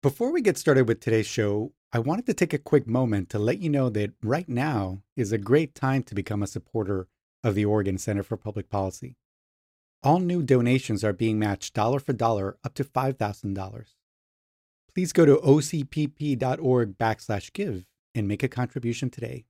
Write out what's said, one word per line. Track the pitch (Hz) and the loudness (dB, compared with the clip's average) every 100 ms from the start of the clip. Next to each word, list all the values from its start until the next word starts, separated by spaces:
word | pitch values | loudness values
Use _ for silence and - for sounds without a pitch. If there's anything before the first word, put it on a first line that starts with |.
Before | 143 - 240 | -2 0 -2
we | 339 | 0
get | 214 - | 0 0
started | - 135 120 | 2 4 4
with | 117 | 0
today's | - 110 107 | 0 0 0
show, | - 107 104 113 _ _ | -2 -2 -2 -4 _ _
I | 117 | -4
wanted | 117 185 247 | -2 -4 -2
to | |
take | 214 160 | -2 0
a | 147 | -2
quick | - 147 - | 2 2 2
moment | 120 127 104 90 | 0 0 0 -2
to | 104 | -2
let | 104 180 | -2 -2
you | 170 | 0
know | 143 131 | 0 0
that | 107 104 - | -2 -4 -6
right | 107 143 175 | -4 -4 -2
now | 120 147 123 95 92 _ - | -4 -2 -2 -4 -8 _ -6
is | 107 | -2
a | 110 | -2
great | 101 143 160 | 4 2 2
time | - 131 135 | -4 -2 -2
to | - | -2
become | 101 95 104 | -8 -4 -4
a | 101 | -4
supporter | - - 113 98 98 92 _ _ _ | -8 -8 -6 -4 -4 -6 _ _ _
of | 117 | -2
the | 101 | 0
Oregon | 104 107 98 92 | 2 2 0 -4
Center | - 101 | -2 -4
for | 98 110 | -4 -8
Public | 110 104 95 | -8 -10 -6
Policy. | 101 95 - 127 123 _ _ _ _ _ _ _ _ | -4 -4 -6 -16 -18 _ _ _ _ _ _ _ _
All | 135 170 | 2 2
new | 180 175 | 2 0
donations | 143 127 120 131 - 104 | 4 4 4 2 0 -2
are | 107 | -2
being | 95 113 107 | 0 0 0
matched | 107 98 - | 0 -2 -6
dollar | - 107 135 | -2 0 0
for | 139 | -2
dollar | 123 117 110 98 - | -2 0 0 -4 -6
up | - | -12
to | - | -8
five | 139 - 131 131 | -4 -2 -2 -2
thousand | 104 101 104 | -4 -4 -8
dollars. | 98 95 113 117 _ _ _ _ _ _ _ _ _ _ | -6 -8 -12 -20 _ _ _ _ _ _ _ _ _ _
Please | - 180 | -4 0
go | - | 6
to | 156 139 | 8 8
O | 160 147 | 8 6
C | 143 165 | 6 -4
P | 139 - 151 | -4 -2 -4
P | - 147 131 | -4 -4 -2
dot | 131 135 | 0 0
org | 143 127 113 95 | 2 2 0 0
backslash | 113 107 - 104 - | -2 -2 -4 -6 -6
give | - 202 98 92 _ _ | -8 -6 -6 -12 _ _
and | - 101 | -4 -4
make | 101 | -2
a | 131 | -4
contribution | - 123 - 117 117 127 | -2 -4 -4 -6 -4 -6
today. | - 117 131 - | -6 -10 -12 -16